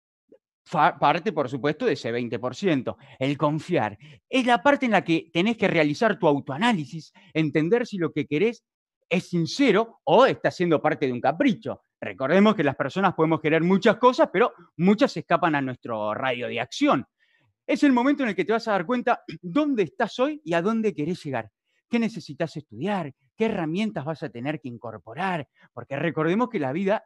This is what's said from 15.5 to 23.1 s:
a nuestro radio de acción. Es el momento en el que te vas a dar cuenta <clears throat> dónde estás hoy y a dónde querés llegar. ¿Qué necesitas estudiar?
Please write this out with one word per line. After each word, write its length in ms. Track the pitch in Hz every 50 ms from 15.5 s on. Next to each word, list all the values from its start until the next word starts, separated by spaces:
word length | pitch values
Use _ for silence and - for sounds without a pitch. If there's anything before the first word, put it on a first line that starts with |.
| 151
a 40 | 143
nuestro 540 | 139 131 123 - _ 120 117 110 104 107 107
radio 320 | 107 127 131 127 120 120
de 140 | 113 113 117
acción. 440 | 120 - - - 277 294 226 139 107 - _ _ _ _ _ _ _ _ _ _ _
Es 160 | - 285 247 -
el 80 | 285
momento 300 | 262 240 240 277 294 -
en 80 | 269 226
el 60 | 190
que 80 | 185 180
te 80 | -
vas 160 | 220 226 214 226
a 40 |
dar 140 | 208 190 170
cuenta 360 | 160 247 247 - 247 226 - _ -
<clears throat> 140 | 160 160
dónde 420 | - 180 170 285 311 294 277 214 190
estás 340 | 143 - _ 240 196 - -
hoy 200 | 247 294 311 294 _
y 100 | 160 170
a 80 | 170
dónde 320 | 170 208 226 226 220 214 165
querés 280 | 139 147 156 180 - -
llegar. 260 | 151 131 120 110 107 _ _ _ _ _ _ _ _
¿Qué 100 | - 233
necesitas 580 | 233 214 226 175 - - 143 - 170 156 -
estudiar? 580 | 156 - _ 104 107 143 202 208 190 165 139